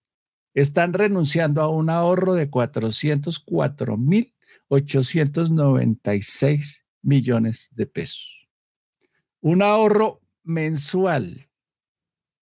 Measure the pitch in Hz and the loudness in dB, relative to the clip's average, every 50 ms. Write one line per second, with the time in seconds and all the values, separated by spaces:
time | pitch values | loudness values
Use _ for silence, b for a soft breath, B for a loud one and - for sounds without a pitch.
0 | _ _ _ _ _ _ _ _ _ _ - 139 143 143 - 180 170 175 170 190 | _ _ _ _ _ _ _ _ _ _ 0 0 0 2 2 0 0 0 2 0
1 | 214 208 202 180 156 139 - 180 165 147 147 160 156 156 160 160 160 160 165 170 | 0 2 2 0 0 0 0 0 0 0 0 0 0 0 0 -2 -2 0 0 0
2 | 170 175 185 185 185 185 185 175 147 143 139 127 120 143 - 113 110 113 110 - | 2 2 2 2 2 0 0 0 0 -2 -2 -2 -2 -2 -2 -4 -4 -4 -4 -2
3 | - 151 147 143 143 170 165 - - - 170 160 143 - 143 - - 110 107 107 | -2 -2 -2 -2 -2 -6 -8 -8 -8 -4 -2 -2 -2 -2 -2 -4 -6 -4 -4 -2
4 | 123 147 190 226 226 _ _ _ b b b b b b 139 139 143 143 - 135 | 0 2 2 2 0 _ _ _ b b b b b b 0 0 0 0 0 -2
5 | 127 - - 165 147 143 147 170 170 160 160 156 143 139 131 127 123 117 110 - | 0 0 0 0 0 0 0 -2 0 0 2 2 2 2 2 2 2 0 0 -2
6 | - 101 104 101 101 - - - 135 143 151 147 143 143 - - _ _ _ _ | -2 -4 -2 -2 -2 -2 -2 0 2 2 0 0 -2 -6 -10 -14 _ _ _ _
7 | - 135 143 135 117 127 120 113 113 113 110 - - - - 113 - - - - | 0 2 2 2 2 2 0 0 0 -2 -4 -6 -12 -12 -8 -8 -6 -6 -6 -10
8 | 160 - - - - - - _ _ _ _ _ _ _ _ _ _ _ _ _ | -8 -8 -10 -12 -14 -20 -20 _ _ _ _ _ _ _ _ _ _ _ _ _
9 | _ _ _ _ _ _ _ _ - 151 175 185 202 208 208 220 220 208 214 208 | _ _ _ _ _ _ _ _ 0 2 2 4 4 4 4 4 4 4 4 2
10 | 220 202 - _ _ _ _ _ - 165 165 160 156 156 160 143 147 - - 185 | 2 0 -4 _ _ _ _ _ -8 -6 -4 -4 -2 -4 -4 -4 -4 -4 -2 -2
11 | 190 185 160 131 101 87 - 123 - _ _ _ _ _ _ _ _ _ _ _ | 0 0 0 -2 -4 -6 -12 -16 -20 _ _ _ _ _ _ _ _ _ _ _
12 | _ _ _ _ _ _ _ _ | _ _ _ _ _ _ _ _